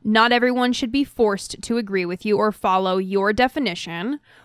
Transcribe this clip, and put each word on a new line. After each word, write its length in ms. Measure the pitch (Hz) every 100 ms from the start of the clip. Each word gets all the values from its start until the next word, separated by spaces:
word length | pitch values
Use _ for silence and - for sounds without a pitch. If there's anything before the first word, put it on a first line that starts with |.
Not 260 | 214 220 226
everyone 420 | 240 247 254 247
should 200 | 240 254
be 100 | 269
forced 580 | 277 - 214 196 - -
to 160 | - 233
agree 260 | 208 190
with 200 | 175 180
you 120 | 214 202
or 160 | 214
follow 460 | 202 214 185 190 185
your 340 | 190 196 196
definition 880 | 208 254 311 240 170 - 170 208 294 _ -